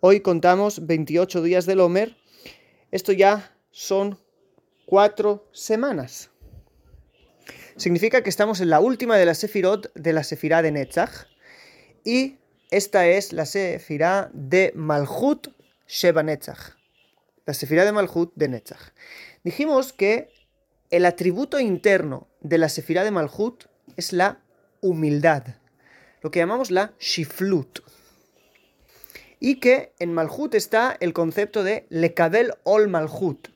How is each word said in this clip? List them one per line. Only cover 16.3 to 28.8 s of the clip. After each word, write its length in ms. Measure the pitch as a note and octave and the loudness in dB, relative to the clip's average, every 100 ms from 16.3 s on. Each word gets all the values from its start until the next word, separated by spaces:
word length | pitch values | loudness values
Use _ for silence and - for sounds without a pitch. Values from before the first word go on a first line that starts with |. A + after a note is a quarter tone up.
| D3 - - - _ _ _ _ _ _ _ - | -4 -8 -18 -20 _ _ _ _ _ _ _ -10
La 80 | |
sefirá 320 | C#3+ C3+ D#3+ G3 | -8 0 2 2
de 60 | |
Malchut 420 | G#3 F#3+ F3 E3+ | 2 -2 -2 -4
de 140 | - D3 | -2 -4
Netzach. 440 | B2 - - - _ - - - _ | -4 -12 -20 -20 _ -20 -20 -20 _
Dijimos 520 | - - D4+ C#4 C4 | -14 -6 0 0 -2
que 340 | - G3 A3+ - _ _ _ _ _ _ | -2 0 0 -4 _ _ _ _ _ _
el 160 | F3 F3+ | 2 2
atributo 520 | F3 F3+ F#3 C#4+ C#4+ | 2 -2 -2 -4 -2
interno 680 | A#3+ F3 G#3+ G3 D#3 C3 - _ | -2 0 2 2 0 -8 -14 _
de 180 | D3+ E3 | -2 2
la 100 | D#3+ | 2
sefirá 360 | D#3 - E3 | -2 -4 -2
de 60 | G#3 | 0
Malchut 540 | G3 D3 - G#3+ A#3 - _ _ - | -2 -4 -4 -6 -6 -20 _ _ -12
es 160 | E3+ | -6
la 280 | F3+ F#3+ - _ _ _ _ | 0 0 -2 _ _ _ _
humildad, 640 | F#3+ E3 D#3 D3 D#3+ D3 B2+ - _ _ _ _ _ _ | -2 0 0 2 2 2 -4 -18 _ _ _ _ _ _
lo 80 | D#3+ | -6
que 80 | F3 | -2
llamamos 320 | E3+ A#3 B3+ | 0 -2 -2
la 240 | F3+ G#3 _ | -2 -2 _
shiflut. 840 | - - D3+ - F#3+ F#3 C3+ - _ _ _ _ _ _ _ _ _ _ | -6 -6 -6 -4 -2 -2 -2 -14 _ _ _ _ _ _ _ _ _ _